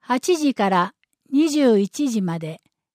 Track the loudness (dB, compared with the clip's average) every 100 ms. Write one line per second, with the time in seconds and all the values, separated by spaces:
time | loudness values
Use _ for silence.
0 | -4 -4 0 0 0 0 0 0 -2 _
1 | _ _ _ 0 2 2 4 2 0 -4
2 | -4 -2 -4 -6 -10 -14 _ _ _